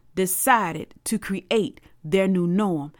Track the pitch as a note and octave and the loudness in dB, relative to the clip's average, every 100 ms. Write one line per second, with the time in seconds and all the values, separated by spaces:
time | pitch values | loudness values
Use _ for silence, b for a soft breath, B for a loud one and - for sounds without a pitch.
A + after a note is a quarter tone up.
0 | b - F#3 - - A#3 F3+ D#3+ - - | b -2 -2 0 2 2 2 -6 -10 -14
1 | - A3 - G3 - - F3 - b b | -6 -6 -4 -6 -2 0 0 -6 b b
2 | D#3 F#3+ F#3+ F#3 F3 F#3 G#3 D#3+ C#3+ - | -4 0 2 2 2 2 0 -2 -6 -14